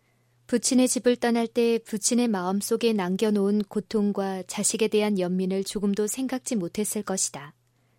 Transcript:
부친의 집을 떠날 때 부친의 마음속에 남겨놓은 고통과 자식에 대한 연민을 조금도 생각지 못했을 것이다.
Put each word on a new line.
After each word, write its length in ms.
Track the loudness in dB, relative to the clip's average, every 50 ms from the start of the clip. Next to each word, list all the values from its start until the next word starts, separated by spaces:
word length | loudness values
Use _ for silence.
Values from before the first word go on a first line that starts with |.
| _ _ _ _ _ _ _ _ _
부친의 420 | -2 -2 0 0 2 4 4 4 4
집을 280 | 2 2 2 2 2
떠날 300 | 2 2 2 2 2 0
때 320 | 0 0 0 2 2 2 0
부친의 500 | -2 -4 -6 -4 -2 0 2 2 2 2
마음속에 640 | 0 -2 -2 -2 -2 -2 0 0 0 2 2 2 2
남겨놓은 720 | 2 0 0 0 0 2 2 2 2 2 2 2 0 0
고통과 800 | -2 -4 -6 -4 -2 -2 0 0 0 0 0 -2 -4 -4 -6 -8
자식에 460 | -8 -6 -2 -2 -2 0 0 0 2
대한 300 | 2 2 2 2 2 0
연민을 460 | 0 0 0 0 0 0 -2 -2 -4
조금도 420 | -4 -4 -2 -2 0 0 0 -2
생각지 480 | -2 -2 -4 -4 -4 -4 -6 -4 -4 -2
못했을 480 | -2 -2 -2 -4 -4 -4 -4 -4 -4 -4
것이다. 520 | -4 -4 -4 -4 -4 -6 -10 -14 -16 -20 _ _ _ _ _ _ _ _